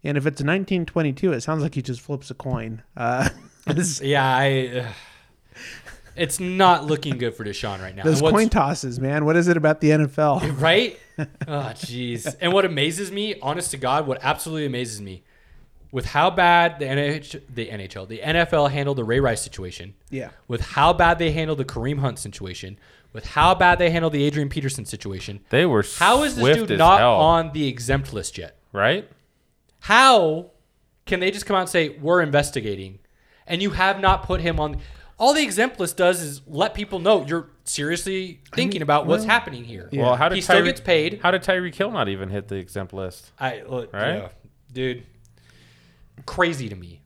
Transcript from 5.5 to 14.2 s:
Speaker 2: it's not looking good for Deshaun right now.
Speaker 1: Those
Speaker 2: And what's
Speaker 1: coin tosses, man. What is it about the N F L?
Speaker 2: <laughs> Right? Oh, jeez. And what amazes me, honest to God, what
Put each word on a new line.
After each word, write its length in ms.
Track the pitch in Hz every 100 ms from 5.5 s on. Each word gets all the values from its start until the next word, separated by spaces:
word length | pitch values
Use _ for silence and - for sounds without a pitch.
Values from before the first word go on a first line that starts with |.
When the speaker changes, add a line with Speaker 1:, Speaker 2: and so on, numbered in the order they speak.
| - - - - - - -
Speaker 2:
it's 240 | 170 -
not 460 | 180 185 185 170 151
looking 320 | 151 151 127
good 180 | 120 -
for 80 |
Deshaun 380 | 104 98 107 95
right 140 | 92 95
now. 80 |
Speaker 1:
Those 120 | 151 147
Speaker 2:
And 60 |
what's 100 | 156
Speaker 1:
coin 160 | 196 220
tosses, 500 | 226 139 170 131 120
man. 260 | 131 147 151
What 100 | 165
is 120 | 175
it 100 | 170
about 240 | 151 156
the 100 | 151
N 100 | 151
F 160 | 147 147
L? 220 | 151 143
Speaker 2:
<laughs> 120 | 180 139
Right? 380 | 160 190 240 - _ -
Oh, 520 | 151 - 143 143 123 110
jeez. 600 | - 120 123 117 147 -
And 120 | 175
what 120 | 190 190
amazes 460 | 147 147 170 196
me, 240 | 202 214 -
honest 300 | 131 165 -
to 60 | 135
God, 300 | 127 143 147
what 120 | 127